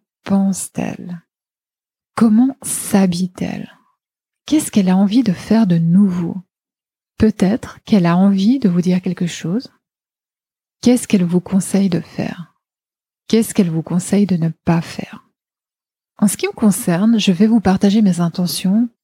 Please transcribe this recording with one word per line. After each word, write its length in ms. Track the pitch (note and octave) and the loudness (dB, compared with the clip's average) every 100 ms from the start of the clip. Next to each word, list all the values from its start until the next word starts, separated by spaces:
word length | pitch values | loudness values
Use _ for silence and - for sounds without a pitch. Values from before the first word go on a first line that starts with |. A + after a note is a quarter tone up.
| _ _ - | _ _ -4
pense-t-elle ? 960 | G3 G3 F3+ - - - - F3+ E3+ _ _ _ _ _ _ _ _ _ | 0 0 -4 -8 -8 -8 -8 -12 -14 _ _ _ _ _ _ _ _ _
Comment 420 | - A3+ A3 C4 - | 0 2 4 2 -2
s'habille-t-elle ? 1080 | - - - G3 F#3+ E3+ F3+ - F3+ - - _ _ _ _ _ _ _ - | -10 -10 -2 0 0 -2 -6 -6 -10 -10 -14 _ _ _ _ _ _ _ -2
Qu'est-ce 240 | D4+ - | -2 0
qu'elle 200 | G#3 F#3 | 0 2
a 60 | F#3+ | 2
envie 280 | G3 A#3+ | 2 2
de 100 | A3+ | 0
faire 320 | E3+ - A3+ G3 | -2 0 2 2
de 140 | E3+ | 2
nouveau ? 580 | E3 F#3 G3+ F3+ E3+ F#3 - _ _ _ _ _ _ - | 4 4 2 0 -6 -8 -14 _ _ _ _ _ _ -2
Peut-être 600 | A3 - F#3 - - - | 0 2 -2 -2 -8 -12
qu'elle 220 | - G#3 E3+ | 0 2 2
a 100 | F3 | 2
envie 440 | G3+ G3 G#3 C4+ | 2 2 2 2
de 100 | G#3 | 2
vous 120 | F3 | 0
dire 200 | F3+ F3+ | 0 0
quelque 240 | F3+ F3 F3 | -2 -4 -6
chose. 460 | - E3 A3 - _ _ _ _ _ _ _ _ _ _ - | -6 -6 -6 -8 _ _ _ _ _ _ _ _ _ _ -2
Qu'est-ce 260 | A#3+ B3 - | 2 2 2
qu'elle 160 | G3 | 0
vous 160 | F3 F3+ | 2 -2
conseille 500 | - F#3+ - G3 G3 | 0 -2 0 0 0
de 120 | E3 | -2
faire ? 520 | - - - - D#3+ _ _ _ _ _ _ _ - | -6 -8 -10 -10 -18 _ _ _ _ _ _ _ -2
Qu'est-ce 280 | A3 - - | 0 0 0
qu'elle 160 | F3 | 0
vous 100 | D#3+ | -2
conseille 460 | - F3 - G3 F#3+ | -4 -4 -2 0 0
de 80 | F3 | 0
ne 140 | E3 | -2
pas 320 | - - E3 | -4 -2 -2
faire ? 440 | - - - - _ _ _ _ _ _ _ _ _ - | -2 -12 -14 -16 _ _ _ _ _ _ _ _ _ -2
En 80 | G#3+ | -2
ce 100 | - | 0
qui 80 | F#4+ | -6
me 60 | |
concerne, 640 | - G#3+ - F#3 E3+ A3 A3 | 0 0 0 -2 0 2 2
je 140 | G3 | 2
vais 160 | E3+ A3 | 2 2
vous 140 | A3+ | 2
partager 420 | F#3+ F#3+ G3+ A3 | 2 2 2 4
mes 160 | G3+ F3 | 2 2
intentions 680 | E3+ F3+ F3 - F#3 G#3+ A#3+ _ | -2 -2 -4 -2 0 0 0 _